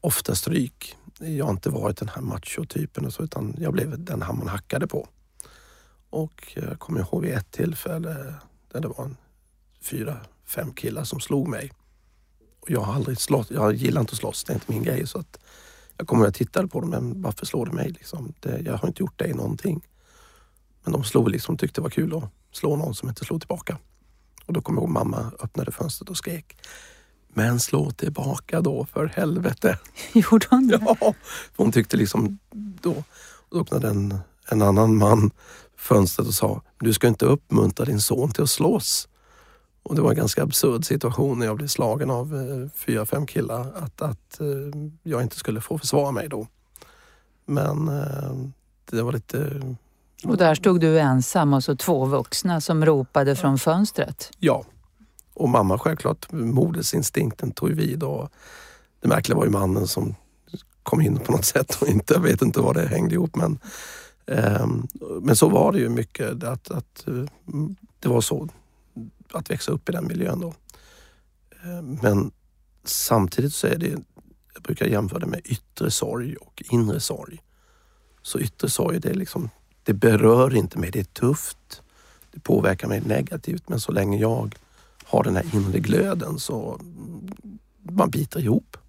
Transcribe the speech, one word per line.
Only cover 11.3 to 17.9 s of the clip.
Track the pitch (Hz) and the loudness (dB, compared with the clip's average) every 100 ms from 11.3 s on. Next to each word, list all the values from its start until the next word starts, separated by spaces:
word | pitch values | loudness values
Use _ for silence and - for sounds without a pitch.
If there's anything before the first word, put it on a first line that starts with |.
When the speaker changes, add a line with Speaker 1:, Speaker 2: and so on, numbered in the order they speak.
| 143 131 | -2 -2
Speaker 1:
mig. | 104 139 - _ _ _ _ _ _ _ _ | -6 -10 -16 _ _ _ _ _ _ _ _
Och | - | -4
jag | 120 | -2
har | 104 | -2
aldrig | 120 127 127 | -2 -2 -4
slåss, | - 131 110 | 0 0 0
jag | 117 107 | 0 0
gillar | 107 131 123 | 2 0 2
inte | 113 | 0
att | 113 | -4
slåss, | 104 - | -8 -8
det | - | -6
är | 113 | -6
inte | - | -4
min | 110 | -4
grej. | 113 127 135 | -2 -2 -4
Så | - | -8
att | 165 - _ - - - _ _ | -12 -18 _ -20 -20 -20 _ _
jag | - | 0
kommer | - | 4
ihåg | 104 | 4
att | - | 2
jag | 117 | -2
tittade | - 190 | 0 -2
på | - | -2
dem, | - | -4
men | - 123 190 | -4 -4 -4
varför | 180 104 - | -6 -6 -6
slår | - 185 | -4 -4
du | |
mig | - | -4
liksom? | - | -4